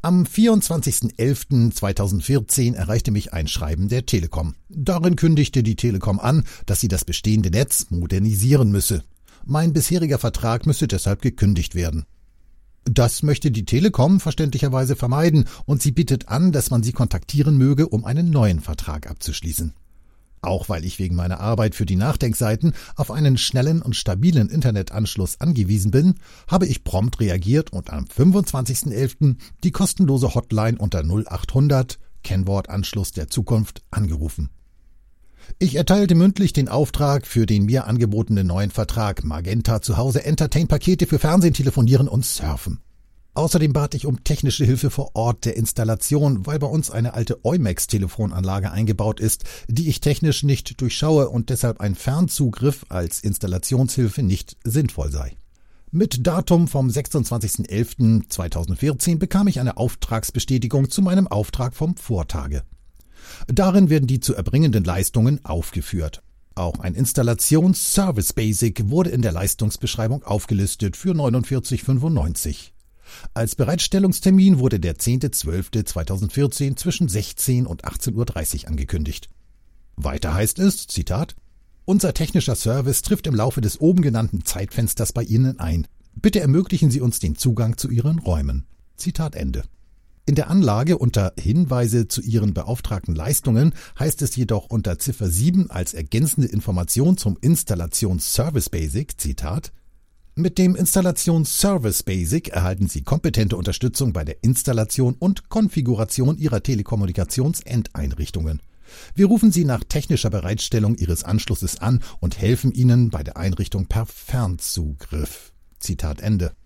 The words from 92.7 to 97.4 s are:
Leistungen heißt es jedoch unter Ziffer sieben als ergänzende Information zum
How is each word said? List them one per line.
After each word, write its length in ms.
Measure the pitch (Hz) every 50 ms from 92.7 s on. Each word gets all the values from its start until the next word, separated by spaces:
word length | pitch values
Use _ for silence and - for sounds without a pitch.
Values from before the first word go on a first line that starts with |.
| 120 - - - 104 95 - - 82
Leistungen 600 | 78 76 - 147 - - 135 110 113 143 165 - - - - - -
heißt 220 | - 156 - -
es 160 | 143 - -
jedoch 300 | 123 120 101 113 101 -
unter 320 | - 113 113 - 98 87 -
Ziffer 280 | - - - - 110
sieben 420 | 90 82 92 120 165 180 190 180 -
als 240 | - - 90 - -
ergänzende 540 | - 78 - - 113 156 151 - - 131
Information 720 | - - 104 - - 92 90 85 - - 113 135 175 185
zum 200 | - - 107 92 -